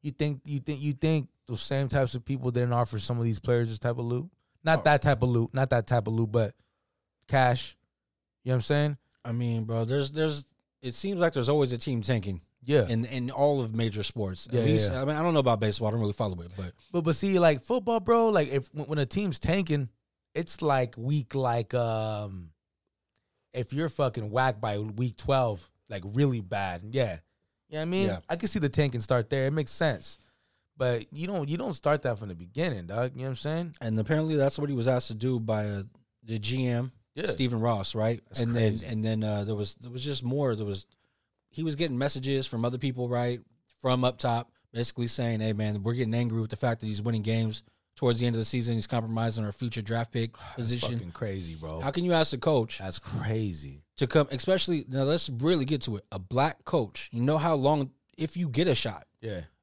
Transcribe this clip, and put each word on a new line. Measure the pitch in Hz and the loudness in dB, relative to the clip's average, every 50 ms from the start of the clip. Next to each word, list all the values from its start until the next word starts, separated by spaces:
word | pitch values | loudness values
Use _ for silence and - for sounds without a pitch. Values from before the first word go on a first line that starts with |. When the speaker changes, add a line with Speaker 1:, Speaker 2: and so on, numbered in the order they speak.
Speaker 1:
You | _ 151 135 | _ -8 -4
think, | _ 151 151 147 131 _ | _ -2 -2 -2 -4 _
you | 143 147 139 | -6 -6 -6
think, | 127 - 151 135 | -4 -4 -6 -4
you | 143 147 143 | -2 -2 -2
think | 127 - 156 160 156 139 - _ _ _ | 0 2 2 2 2 0 -2 _ _ _
those | - 123 101 | -8 -6 -4
same | - - 139 135 139 131 | -2 -2 0 0 0 2
types | - 143 135 123 - | 2 2 2 2 0
of | 127 120 | -6 -4
people | - 139 131 123 127 | -4 -4 -2 -2 0
didn't | 120 123 123 120 120 | 0 2 2 2 2
offer | 120 120 - - 107 | 2 2 0 -2 -6
some | 95 - 123 120 | -4 -2 -2 0
of | 117 | 0
these | 117 113 98 | 0 0 -2
players | - - 123 120 120 113 | 0 2 2 2 2 0
this | 113 104 | -4 -4
type | - 120 120 123 | -2 -4 -2 -2
of | 123 | -2
loot? | 117 120 123 151 180 _ _ _ _ _ _ _ | -2 -2 -4 -4 -8 _ _ _ _ _ _ _
Not | 160 160 156 | 2 2 4
Speaker 2:
Oh. | - | 6
Speaker 1:
that | 151 151 139 - | 6 6 6 6
type | 147 143 113 123 | 4 4 4 4
of | 127 | 2
loot, | 120 117 117 - - | 4 2 2 0 0
not | 131 135 131 | 0 2 4
that | - 120 107 | 2 2 2
type | - 131 120 107 | 2 2 2 2
of | - 113 | 2 0
loot, | 113 117 107 104 | 0 0 2 2
but | 117 113 101 - _ _ _ _ _ _ _ _ _ _ _ _ _ _ - | 2 2 0 -2 _ _ _ _ _ _ _ _ _ _ _ _ _ _ 0
cash. | - 135 131 123 123 120 - - - _ _ _ _ _ _ _ _ _ _ _ _ _ _ | 4 4 6 6 4 2 -2 -8 -14 _ _ _ _ _ _ _ _ _ _ _ _ _ _
You | 123 | 0
know | 127 | 0
what | 127 | 0
I'm | 113 | 2
saying? | - 147 147 147 151 147 131 _ _ _ _ _ | 2 2 2 2 0 0 -4 _ _ _ _ _
Speaker 2:
I | 120 113 | -6 -4
mean, | 117 120 120 117 113 110 | -2 0 0 0 0 -2
bro, | 110 113 113 113 | -2 0 -2 0
there's, | 110 127 143 139 135 143 | 0 0 0 0 -2 -2
there's, | 156 156 156 147 147 135 _ _ _ _ _ _ _ - | -2 -2 0 -2 -4 -8 _ _ _ _ _ _ _ -10
it | 127 117 | -8 -8
seems | - - 196 202 175 | -4 -4 -4 0 2
like | 175 165 160 | 2 2 4
there's | 143 120 117 | 2 2 4
always | 143 151 143 127 123 | 4 4 4 2 2
a | 117 | -2
team | - - 135 117 107 | -2 -2 -2 -2 0
tanking. | 95 131 113 92 101 95 87 - _ _ _ - | 2 0 0 0 -2 -6 -6 -8 _ _ _ -2
Speaker 1:
Yeah. | 120 143 147 110 | 4 4 4 6
Speaker 2:
In, | 80 120 113 117 | 6 2 0 0
in | 120 139 131 123 123 | -2 -4 -4 -4 -4
all | 135 - 143 147 147 139 123 | 0 2 4 4 4 2 0
of | 110 110 | -2 0
major | 113 117 113 101 107 101 | 0 0 0 0 -2 -6
sports. | - - 117 104 95 92 92 - - | -6 -4 -4 -4 -4 -4 -8 -10 -2
At | 120 | 0
Speaker 1:
Yeah, | 123 117 | 2 4
Speaker 2:
least, | 127 160 - - - - | 4 4 4 4 2 0
Speaker 1:
yeah. | 127 135 | 0 -2
Speaker 2:
I | |
mean, | 139 151 | -2 -2
I | 151 160 | 0 0
don't | 175 165 | 2 4
know | 151 | 4
about | 135 127 117 104 | 6 6 4 4
baseball. | 107 107 101 - 113 107 | 2 2 0 2 0 0
I | 107 | 0
don't | 117 | 2
really | 110 104 101 | 0 0 0
follow | - 113 104 92 85 85 | 0 -2 -2 -2 -6 -8
it, | 87 90 | -12 -10
but | 95 95 87 - _ _ _ - | -10 -10 -10 -10 _ _ _ -4
Speaker 1:
But, | 175 160 | -2 0
but | 160 160 | 2 0
see, | - - 196 190 180 | 2 2 2 4 6
like, | 175 165 151 131 - | 6 6 6 4 0
football, | - 240 254 202 208 233 226 | -2 -2 -2 0 2 0 0
bro, | 190 202 233 233 226 226 | 4 4 4 6 6 6
like, | 214 185 156 127 131 | 4 4 2 2 0
if, | 139 127 - - | -2 -2 -2 -8
when, | 147 147 | -8 -6
when | 135 151 151 | -4 0 0
a | 139 | 0
team's | - - 190 208 196 147 - | 0 0 0 0 0 -2 -2
tanking, | - - 160 196 190 160 151 143 135 117 _ _ _ _ _ _ _ _ _ | 0 2 2 2 2 2 0 0 0 -4 _ _ _ _ _ _ _ _ _
it's | 156 170 165 - - - | -6 -4 -4 -6 -2 2
like | 151 139 131 127 120 - - | 2 4 4 2 0 -2 -6
week, | 113 131 147 151 131 - - | -2 0 0 0 0 -2 -4
like, | 139 131 123 120 120 113 - - | -2 0 2 2 0 0 0 0
um, | 123 120 117 113 110 110 110 107 104 104 101 95 92 87 82 78 _ _ _ _ _ _ _ _ _ _ _ _ _ _ _ _ _ _ _ _ | 0 0 0 0 -2 -2 -2 -4 -6 -6 -8 -10 -12 -14 -16 -20 _ _ _ _ _ _ _ _ _ _ _ _ _ _ _ _ _ _ _ _
if | 127 123 - - | -8 -6 -4 -4
you're | 139 160 156 | -4 -4 -4
fucking | - - 147 131 117 - 107 104 | 0 0 0 0 0 -2 -6 -2
whacked | 104 127 131 131 123 104 | 0 2 2 2 0 -2
by | 110 110 104 104 | -4 -4 -2 -4
week | 104 110 104 104 127 123 104 | -4 -6 -4 -4 -4 -4 -4
twelve, | - - 120 139 135 127 117 104 85 - - _ _ _ _ | -6 -2 0 2 2 2 2 0 -4 -8 -18 _ _ _ _
like, | 110 98 87 | -12 -10 -10
really | 98 104 123 143 143 127 117 101 | -6 0 2 2 4 2 0 -4
bad. | 90 104 101 98 95 87 87 92 104 | -4 -4 -2 -2 -2 -4 -6 -10 -6
Yeah. | 117 131 123 107 90 80 - _ _ _ _ _ _ _ _ _ | -2 0 0 0 -2 -6 -12 _ _ _ _ _ _ _ _ _
You | 156 | -8
know | 156 | -6
what | 156 | -4
I | |
mean? | 170 180 190 190 190 | -2 0 0 0 0
Speaker 2:
Yeah. | 185 - - _ | 0 -4 -4 _
Speaker 1:
I | 175 | -6
can | 170 240 214 | -4 -2 -2
see | - 208 | 0 0
the | 151 143 | 0 0
tanking | - - 151 139 120 120 | 2 2 2 2 2 -2
start | 110 - 131 123 113 - | -2 2 2 0 2 0
there. | - 135 131 | 0 0 2
It | 135 143 | 2 0
makes | 156 147 123 | 0 -2 -2
sense. | - - 175 156 127 92 - - - - _ _ _ _ _ _ _ _ _ _ _ | -2 0 0 0 0 -2 -6 -12 -14 -14 _ _ _ _ _ _ _ _ _ _ _
But | - 131 123 120 117 - _ - | -2 0 0 0 0 -2 _ -10
you | 147 165 180 | -8 -6 -4
don't, | 202 185 147 139 | -2 -4 -2 -2
you | 151 | -2
don't | 170 254 262 165 | -4 -2 -4 -6
start | - - 151 147 147 - | -2 2 2 2 2 2
that | 135 117 101 | -2 -4 -2
from | 110 104 | -6 -10
the | 90 | -10
beginning, | 82 87 87 - 139 165 180 139 101 87 | -10 -12 -12 -4 -2 -2 -2 -2 -4 -6
dog. | 85 98 113 120 127 - | -6 -2 -2 -2 -2 -4
You | 127 | -6
know | 127 | -8
what | 135 | -6
I'm | 127 | -6
saying? | 117 - 147 156 165 175 170 151 - | -6 -4 -4 -4 -4 -4 -6 -10 -8
Speaker 2:
And | - 113 110 110 | -4 -2 0 0
apparently | 107 107 156 151 156 160 156 | 2 2 2 2 2 2 2
that's | 147 135 139 - - | 4 4 2 2 0
what | 147 147 | -4 -2
he | 143 | 0
was | 127 113 127 | 0 2 2
asked | 131 123 - - | 2 2 0 -2
to | 113 | -6
do | 107 113 131 131 120 | -2 -2 0 0 0
by, | 113 110 110 107 104 | 0 0 0 0 0
uh, | 104 101 98 98 104 _ _ _ _ _ _ _ | -2 -4 -4 -6 -8 _ _ _ _ _ _ _
the | 113 113 110 | -6 -6 -4
G | 104 110 123 131 127 | -4 -2 -2 0 0
M, | 127 123 120 123 131 - _ _ _ _ | 0 0 0 -2 -4 -8 _ _ _ _
Speaker 1:
Yeah. | 139 175 202 | -6 -4 -4
Speaker 2:
Stephen | 156 - 135 123 120 113 | 0 0 0 0 2 2
Ross, | 110 120 117 104 95 - - | 2 2 2 0 -2 -4 -2
right? | 113 107 113 117 113 _ | 0 0 0 0 -2 _
Speaker 1:
That's | _ - - | _ -4 -4
Speaker 2:
And | 120 117 117 | -2 0 2
Speaker 1:
crazy. | 117 113 110 104 110 - | 4 4 2 2 0 -4
Speaker 2:
then, | - 117 | -4 -4
and | 107 110 | -2 -2
then, | 110 113 110 110 | 0 0 0 0
uh, | 107 104 104 101 | -2 -2 -2 -2
there | 101 113 | -4 -4
was, | 104 104 98 - | -4 -4 -6 -6
there | _ 117 120 | _ -14 -14
was | 120 127 127 | -10 -8 -6
just | 147 143 123 120 | -6 -6 -4 -4
more. | 120 127 143 147 131 117 | -4 -2 0 0 0 0
There | 104 110 | 0 -2
was, | 101 98 95 - _ _ _ _ _ _ _ _ _ _ _ _ _ | -4 -4 -6 -8 _ _ _ _ _ _ _ _ _ _ _ _ _
he | _ - 160 | _ -4 -4
was | 160 151 | -4 0
getting | 143 170 160 131 | 0 -2 -2 0
messages | 120 135 143 - 139 127 135 139 135 131 - | 0 0 0 -2 -2 -2 0 0 0 0 -2
from | - 113 117 | -2 0 0
other | 120 123 123 | 0 -2 -2
people, | 131 139 127 123 123 120 | -2 -2 -2 -2 -2 0
right, | 123 120 120 123 123 120 - _ _ _ _ _ _ _ | 0 0 0 0 -2 -4 -8 _ _ _ _ _ _ _
from | - 131 127 127 127 | 0 2 2 4 4
up | 127 127 - | 2 2 2
top, | - 127 117 117 113 _ _ _ _ _ - | 0 0 0 0 -2 _ _ _ _ _ -4
basically | 117 120 117 - - 120 | -4 -4 -4 -2 -4 -4
saying, | 117 - - 127 120 113 110 | -2 -2 -2 0 0 0 0
"Hey, | 110 110 110 | 0 0 0
man, | 104 110 107 104 104 95 | 2 0 0 0 0 -2
we're | 110 120 | -2 0
getting | 123 127 110 113 | 0 0 0 0
angry | 117 123 120 110 113 | 0 0 0 0 0
with | 113 110 | -2 -2
the | - | -4
fact | - - 123 117 113 | -2 0 0 0 0
that | - 110 | -4 -6
he's | 107 101 | -4 -4
winning | 104 117 117 110 104 | -2 -2 -2 0 0
games | 110 113 113 113 110 107 - - _ _ _ _ _ _ | 2 2 2 2 0 -2 -6 -12 _ _ _ _ _ _
towards | - - 123 120 113 | 0 2 2 2 2
the | 123 | 2
end | 120 117 | 0 0
of | 113 | 0
the | 110 | -2
season. | 107 - 123 117 120 120 | 0 0 -2 0 0 -2
He's | 113 104 - | -2 -2 -2
compromising | - 120 113 113 113 113 113 113 110 113 110 | -2 -2 -2 -2 -2 0 0 0 0 -2 -4
our | 104 104 | -4 -4
future | - 131 120 110 120 107 | -4 -6 -6 -4 -6 -4
draft | 104 117 117 117 - | -2 -2 -2 -2 -2
pick | - 120 113 113 - | -2 -4 -4 -4 -6
Speaker 1:
<sighs> | - | -12
That's | - - - | -18 -16 -10
Speaker 2:
position." | - 120 113 123 120 117 120 120 | -6 -4 -4 -2 -2 -2 -4 -4
Speaker 1:
fucking | 117 101 87 85 | -4 -6 -8 -8
crazy, | - - 107 98 95 90 82 82 | -8 -6 -6 -4 -6 -6 -8 -10
bro. | 78 78 80 78 80 | -10 -10 -8 -8 -4
Speaker 2:
How | 85 113 143 | -4 -4 -2
can | 175 175 | 0 2
you | 180 175 | 4 4
ask | 165 160 - - | 4 4 4 0
the | 123 | 0
coach | - 165 156 135 113 110 - - | 2 2 4 4 2 0 -4 -10
Speaker 1:
That's | 98 95 92 - | -8 -8 -8 -8
crazy. | - - 98 104 - 107 110 110 110 104 87 78 73 71 67 71 _ _ _ | -8 -6 -6 -4 -2 0 0 0 0 -2 -4 -6 -10 -12 -14 -16 _ _ _
Speaker 2:
To | - 147 | -2 -2
come, | 123 - 160 147 139 | 2 4 2 2 2
especially, | 139 127 - - 190 185 - - 175 156 - - | 0 -4 0 2 2 2 2 0 0 -2 -2 -4
now | 131 135 135 | -2 0 2
let's | 135 156 175 - - | 2 2 0 0 -4
really | 131 117 131 160 180 165 135 | -4 -2 2 2 2 2 2
get | 120 156 139 - | 0 -2 -2 -2
to | - 107 | -4 -6
it. | 101 - _ - | -6 -8 _ -12
A | 95 | -12
black | 92 92 120 123 139 156 - _ _ | -10 -2 2 2 2 2 0 _ _
coach, | - - 165 120 98 - - - - - | -2 0 0 0 0 -6 -14 -14 -10 -4
you | 117 120 | -2 0
know | 135 151 156 | 2 2 2
how | 143 170 160 | 2 2 2
long, | 147 131 139 151 151 139 131 _ _ _ _ _ - | 4 4 4 4 4 0 -2 _ _ _ _ _ -6
if | 160 156 - | -6 -6 -4
you | 175 180 156 | -4 -4 -2
get | 120 127 170 185 | 0 2 2 4
a | 139 | 2
shot, | - - 117 98 71 - _ _ _ | 2 0 -4 -6 -8 -14 _ _ _
Speaker 1:
Yeah. | - 110 101 90 80 78 _ _ | -10 -8 -8 -8 -8 -12 _ _